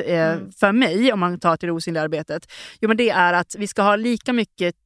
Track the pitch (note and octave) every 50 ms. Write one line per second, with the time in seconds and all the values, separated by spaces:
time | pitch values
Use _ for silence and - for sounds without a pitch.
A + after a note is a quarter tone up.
0 | - - F3 E3 D#3+ D#3+ E3 - F#3+ G3 - - - G3 G3 B3 C4 F3 E3 G3+
1 | A#3+ C4+ A3 G3 F3 F3 F3 E3+ - E3+ D#3+ - - E3+ E3+ E3 D#3+ F3+ E3 D#3+
2 | D#3 D#3 D#3+ D#3 D#3 - - F3+ - _ - - - - - - - G#3+ A3+ A3
3 | B3 A3 - F#3 F3+ F3 F3 F3 E3+ - - - G#3 G3 - - G3 G3+ G#3 G#3+
4 | A3 B3 A#3 G#3+ - - B3 A#3 G#3 - _ - F3+ F3 - _ _